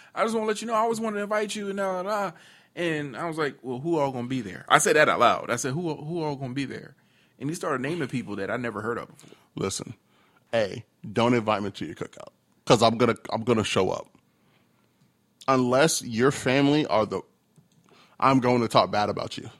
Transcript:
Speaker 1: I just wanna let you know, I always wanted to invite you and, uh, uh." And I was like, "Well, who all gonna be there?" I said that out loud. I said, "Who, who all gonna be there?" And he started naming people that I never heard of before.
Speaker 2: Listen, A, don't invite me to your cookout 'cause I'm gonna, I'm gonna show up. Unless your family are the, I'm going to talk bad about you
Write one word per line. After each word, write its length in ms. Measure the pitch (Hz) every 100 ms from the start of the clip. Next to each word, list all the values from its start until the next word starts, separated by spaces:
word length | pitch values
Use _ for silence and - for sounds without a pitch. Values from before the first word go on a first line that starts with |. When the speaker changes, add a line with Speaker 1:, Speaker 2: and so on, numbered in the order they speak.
| -
Speaker 1:
I 80 | -
just 100 | 208 226
wanna 100 | 220
let 140 | 208
you 80 | 226
know, 60 |
I 40 | 220
always 220 | 233 226
wanted 160 | 226 208
to 40 |
invite 320 | 202 214 214 208
you 120 | 202
and, 100 | 196
uh, 200 | 196 185
uh." 280 | 185 208 190 165 - - _ -
And 400 | 170 156 147 113
I 100 | 170
was 120 | 156
like, 180 | 147 131
"Well, 160 | 120 123
who 180 | 156 165
all 120 | 139
gonna 140 | 127 120
be 120 | 131
there?" 240 | 101 87 -
I 100 | 147
said 160 | 185 151
that 120 | 147
out 100 | 87
loud. 300 | 117 92 -
I 60 | 120
said, 160 | 139
"Who, 220 | 139 175
who 280 | 147 151 175
all 140 | 156 139
gonna 160 | 135
be 100 | 127
there?" 300 | 135 107 - - _ _ _ _
And 80 | 139
he 60 | 175
started 240 | 180 135
naming 260 | 131 175 131
people 280 | 127 101 101
that 140 | 98
I 60 | 117
never 240 | 120 104
heard 160 | 107 113
of 100 | 71
before. 280 | - - - _ -
Speaker 2:
Listen, 380 | 95 - - 113 _ _ _ _ _
A, 300 | 117 104 98 - _ 107
don't 220 | 104 117
invite 280 | 123 107 104
me 80 | 101
to 160 | - 151
your 80 | -
cookout 320 | - - - _ _ _ -
'cause 160 | 123
I'm 160 | 113 113
gonna, 180 | 120 110 -
I'm 100 | 110
gonna 200 | 113 113
show 260 | 101 - 92
up. 180 | 85 - _ _ _ _ _ _ _ _ _ _ _ _ _ -
Unless 560 | 131 123 127 160 -
your 280 | 123 110 131
family 560 | 139 135 131 143 151 151
are 200 | 104 104
the, 160 | 95 - _ _ _ _ _ _ _ _ -
I'm 200 | 131 135
going 200 | 123 123
to 80 | 113
talk 220 | 131 92
bad 180 | 104 104
about 300 | 101 - -
you 100 | 117 -